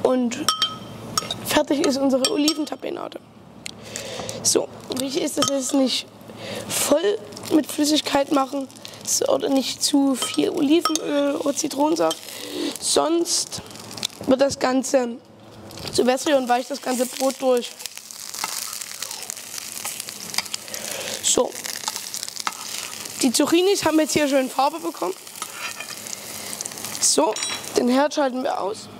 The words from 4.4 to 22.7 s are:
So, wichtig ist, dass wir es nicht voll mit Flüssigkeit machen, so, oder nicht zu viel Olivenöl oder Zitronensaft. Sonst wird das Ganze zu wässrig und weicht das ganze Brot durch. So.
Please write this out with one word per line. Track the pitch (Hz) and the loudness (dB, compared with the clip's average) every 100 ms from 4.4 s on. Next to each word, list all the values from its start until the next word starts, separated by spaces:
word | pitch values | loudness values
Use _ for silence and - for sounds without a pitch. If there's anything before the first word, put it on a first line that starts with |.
So, | - - - - - 262 | 2 2 0 -10 -8 -4
wichtig | 269 277 | -2 -2
ist, | 311 - | -2 0
dass | - | 2
wir | 277 | 0
es | 254 | 2
nicht | 277 262 - - - - - - - - | 2 2 0 -6 -16 -18 -14 -10 -10 -6
voll | - - 294 381 403 - - - | -2 4 4 4 0 -4 -12 2
mit | 311 262 | 2 2
Flüssigkeit | - 294 302 - 285 277 | 0 2 2 4 2 4
machen, | 285 262 277 269 - - - - | 2 2 -2 -6 -10 -16 -12 -2
so, | - - | 0 2
oder | 269 277 | 2 4
nicht | 269 247 - | 2 2 -2
zu | - 285 277 254 | 2 4 4 2
viel | - - 294 | 0 2 0
Olivenöl | - 277 320 339 311 330 294 285 294 | 2 4 4 4 -2 2 2 2 2
oder | 285 277 | 0 0
Zitronensaft. | 294 269 294 330 160 - - - - - - - | -2 2 2 4 2 0 -8 -12 -8 -4 -4 -2
Sonst | - - 285 339 339 - - - - - - - - - - | 2 2 4 2 2 0 -2 -8 -12 -16 -14 -8 -8 -6 2
wird | 262 | 4
das | 277 - | 4 4
Ganze | 262 254 247 269 247 233 - - - - - - - | 2 2 4 2 2 -4 -14 -20 -20 -20 -16 -12 -6
zu | - 240 | 2 4
wässrig | 262 - 285 | 4 4 4
und | 254 | 4
weicht | 247 262 | 2 2
das | 277 | -6
ganze | - 247 247 | -2 0 0
Brot | - 262 269 | 2 0 2
durch. | 262 247 233 - - - - - - - - - - - - - - - - - - - - - - - - - - - - - - - - - - - | 4 4 2 -10 -12 -12 -16 -14 -12 -8 -6 -6 -8 -8 -10 -10 -10 -10 -10 -12 -10 -10 -10 -10 -10 -8 -10 -10 -10 -8 -8 -10 -10 -10 -8 -6 -6 -2
So. | - - 247 - - - - - - - - - - - - | 2 2 2 -2 -8 -6 -4 -6 -8 -8 -8 -6 -8 -6 -8